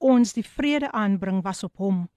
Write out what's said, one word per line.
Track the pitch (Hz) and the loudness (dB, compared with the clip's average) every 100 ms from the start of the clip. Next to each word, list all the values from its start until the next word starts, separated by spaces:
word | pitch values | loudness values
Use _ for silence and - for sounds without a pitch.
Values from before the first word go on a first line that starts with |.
ons | 269 254 233 | 4 4 4
die | - | 0
vrede | - - 285 294 277 | -8 -4 -2 0 -2
aanbring | 226 208 196 190 190 | -2 0 0 0 -2
was | 185 185 | -4 -6
op | 190 - | -10 -6
hom, | 196 185 175 | -2 -2 -4